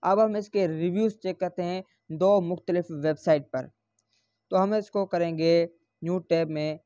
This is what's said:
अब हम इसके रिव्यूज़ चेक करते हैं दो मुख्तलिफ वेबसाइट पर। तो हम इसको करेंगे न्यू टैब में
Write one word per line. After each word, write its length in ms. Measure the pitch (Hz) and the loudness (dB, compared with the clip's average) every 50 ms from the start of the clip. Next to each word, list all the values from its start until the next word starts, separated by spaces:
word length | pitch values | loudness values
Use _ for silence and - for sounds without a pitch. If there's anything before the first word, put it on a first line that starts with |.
| - | 2
अब 160 | 180 175 202 | 2 2 4
हम 160 | 220 220 214 | 2 2 0
इसके 300 | 214 202 - _ 208 196 | -4 -6 -4 _ 0 0
रिव्यूज़ 480 | 170 160 156 165 175 175 196 220 220 208 | 0 0 -2 -2 -2 0 0 0 0 -2
चेक 260 | _ _ 190 180 - | _ _ -8 -6 -4
करते 220 | 185 180 180 - 175 | -6 -6 -4 -6 -6
हैं 220 | 175 180 185 190 _ _ _ _ _ 160 | -4 -4 -8 -10 _ _ _ _ _ -4
दो 280 | 156 175 190 202 202 | 0 4 4 4 4
मुख्तलिफ 460 | 175 170 180 175 _ - 180 175 175 175 | 4 0 -4 -6 _ -2 -2 -2 -2 -4
वेबसाइट 520 | 165 147 143 156 156 147 - - 160 147 143 | -8 -4 -2 -2 -2 -2 2 2 2 2 2
पर। 280 | _ - 131 127 - _ _ _ _ _ _ _ _ _ _ _ _ _ _ _ _ | _ -8 -8 -8 -8 _ _ _ _ _ _ _ _ _ _ _ _ _ _ _ _
तो 60 | - | 0
हम 180 | 190 190 196 208 | 0 2 2 0
इसको 320 | 214 202 - _ 208 196 | -2 -4 -2 _ -4 -4
करेंगे 640 | 185 - 175 170 170 165 160 160 165 170 170 170 170 170 _ _ _ _ _ - | -2 -2 -2 -2 -2 -2 0 2 4 4 4 2 0 _ _ _ _ _ _ -6
न्यू 140 | 165 180 185 | -4 -4 -4
टैब 300 | 170 _ 170 165 165 156 | -2 _ 0 0 0 -2
में 320 | 156 151 151 156 156 160 _ | -4 -4 -4 -6 -6 -8 _